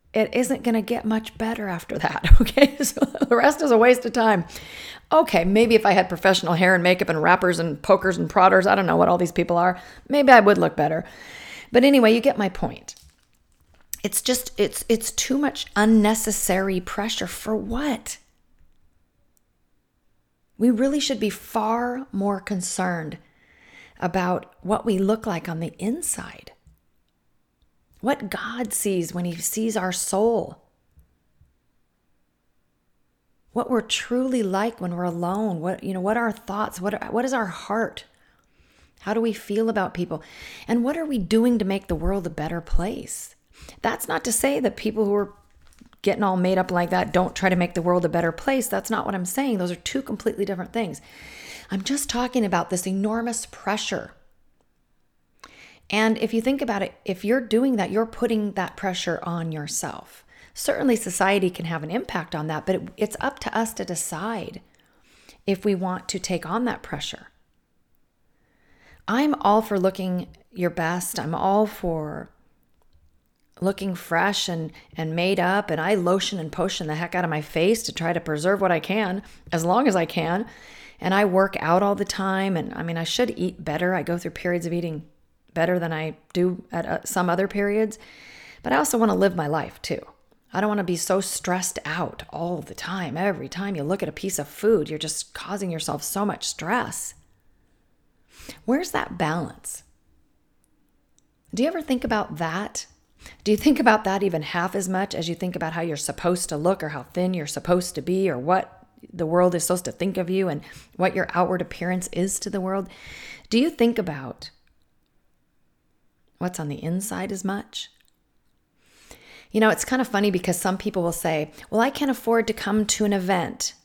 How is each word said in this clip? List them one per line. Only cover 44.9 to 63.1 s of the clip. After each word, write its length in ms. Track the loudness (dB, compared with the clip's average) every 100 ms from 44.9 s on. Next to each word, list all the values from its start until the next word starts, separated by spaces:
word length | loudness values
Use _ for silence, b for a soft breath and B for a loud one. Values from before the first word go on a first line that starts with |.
| 0 2
who 100 | 2
are 180 | -2 -6 _ _ -20 -20 -20 _
getting 220 | -2 2
all 120 | 2 2
made 220 | 2 2
up 140 | 2
like 180 | 0 0
that 240 | 0 2
don't 240 | 2 0 0
try 100 | 0
to 80 | 2
make 180 | 0
the 80 | 0
world 220 | 0 2
a 60 | 2
better 240 | 0 0
place. 340 | -2 -2 0 0
That's 220 | -4 -2
not 160 | -4 -2
what 100 | -4
I'm 80 |
saying. 360 | -4 -2 0 0
Those 120 | -2
are 40 | -4
two 260 | -6 -6
completely 420 | -4 -4 -4 -2
different 300 | -4 -4 -6
things. 260 | -4 -6 -6 B B B B B B B
I'm 120 | -6
just 260 | -4 -4 -4
talking 340 | -2 -2 0
about 260 | 0 0 -2
this 160 | -4 -2
enormous 600 | -2 -2 -2 -4 -6 -8
pressure. 680 | -10 -6 -4 -4 -6 -8 -16 _ _ _ _ _ _ _ _ _ _ _ _ B B B B -4
And 280 | 0 2 2
if 160 | 0
you 80 | 0
think 200 | 0 0
about 200 | -2 -2
it, 120 | -4 -8
if 220 | -8 -4 0
you're 160 | 0
doing 340 | 2 2 2 2
that, 160 | 0
you're 140 | 0 -2
putting 480 | -2 0 0 -2
that 240 | -4 -6 -6
pressure 420 | -6 -4 -4 -4
on 280 | -4 -6 -6
yourself. 760 | -6 -6 -6 -6 -8 -16 -20 _ B B
Certainly 420 | -8 -2 0 2 2
society 540 | 0 0 2 4 2
can 160 | -2 -6
have 180 | -6
an 80 | -4
impact 420 | -6 -4 -6 -6
on 140 | -6 -4
that, 180 | -4 -2
but 100 | -4
it, 60 | -4 -6
it's 220 | -6